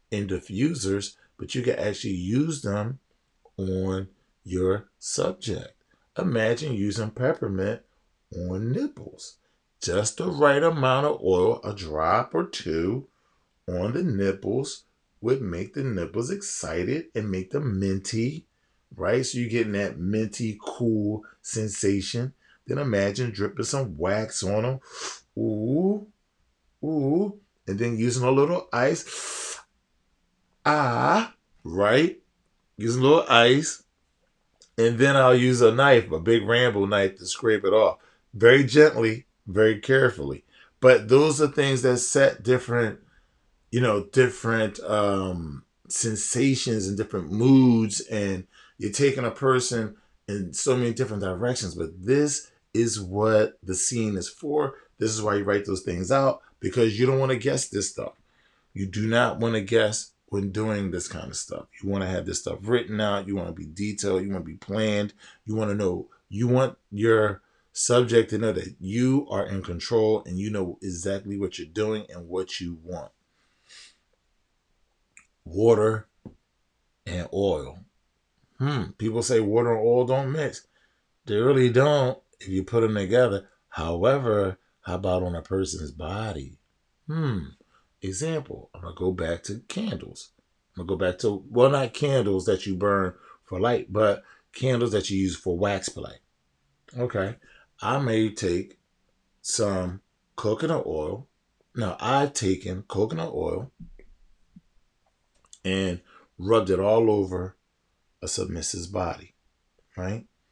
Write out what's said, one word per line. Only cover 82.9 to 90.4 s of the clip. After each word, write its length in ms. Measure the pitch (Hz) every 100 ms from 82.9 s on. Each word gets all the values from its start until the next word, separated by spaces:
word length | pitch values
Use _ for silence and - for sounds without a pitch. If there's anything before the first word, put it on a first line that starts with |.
| 104
together. 520 | 95 117 123 98 - _ _
However, 880 | - 82 85 107 139 123 104 95 92 _ _
how 140 | - 90
about 280 | 95 90
on 120 | 90 85
a 60 |
person's 500 | 80 95 95 82 76
body? 640 | 78 80 98 110 87 67 - _ _ _ _ -
Hmm. 440 | 160 151 104 71 - _ _ _ _
Example, 680 | 95 92 160 160 139 - -
I'm 80 | -
gonna 140 | 87 85
go 160 | 92
back 320 | 90 82 85
to 160 | - 107 -
candles. 640 | 185 220 98 - - - _